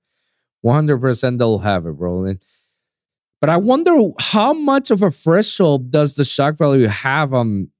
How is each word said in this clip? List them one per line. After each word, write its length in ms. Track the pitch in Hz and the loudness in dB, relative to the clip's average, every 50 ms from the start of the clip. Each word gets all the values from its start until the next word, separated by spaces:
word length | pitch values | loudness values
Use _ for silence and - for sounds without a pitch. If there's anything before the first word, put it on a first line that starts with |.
| _ _ _ _ _ _ _ _ _ _ _ _ | _ _ _ _ _ _ _ _ _ _ _ _
One 120 | - 117 123 | 0 0 2
hundred 260 | 151 156 147 147 123 | 2 2 2 0 0
percent 380 | 123 135 123 - - 127 123 120 | 0 -2 -2 0 -2 -2 -2 0
they'll 220 | 120 113 110 95 | 0 0 0 0
have 260 | 92 104 98 90 82 | 0 0 -2 -2 -2
it, 60 | 85 | -6
bro. 320 | 76 69 87 90 90 90 92 | -8 -6 -6 -4 -4 -4 -4
And, 140 | 95 95 92 _ _ _ _ _ _ _ _ _ _ _ _ _ _ _ _ _ _ _ - | -4 -6 -8 _ _ _ _ _ _ _ _ _ _ _ _ _ _ _ _ _ _ _ -4
but 120 | - 147 | -2 0
I 60 | 165 170 | 0 2
wonder 360 | 202 226 254 285 330 349 339 294 220 170 - - | 2 2 0 2 2 2 4 4 2 2 0 -6
how 340 | - - - 220 208 262 302 | -6 -2 0 0 2 2 0
much 360 | 320 294 285 277 277 269 - | -2 0 0 0 0 0 0
of 140 | 226 185 208 | 0 0 0
a 80 | 185 | 0
threshold 800 | 143 - - 160 165 190 214 - - - 190 160 143 135 127 123 | -2 -2 -2 0 2 2 2 0 0 0 2 2 2 0 -2 0
does 240 | 131 151 147 143 135 | 0 0 0 0 0
the 80 | 143 143 | -2 -2
shock 320 | - - - 139 147 156 - | -2 0 0 0 -2 0 0
value 300 | 156 143 139 135 120 107 | 0 2 4 4 2 2
have 460 | 101 - - 135 139 151 156 139 131 | 0 -2 -2 -2 -2 0 -2 0 -2
on, 340 | 127 120 113 104 98 95 - _ _ | -2 -2 0 -2 -4 -6 -8 _ _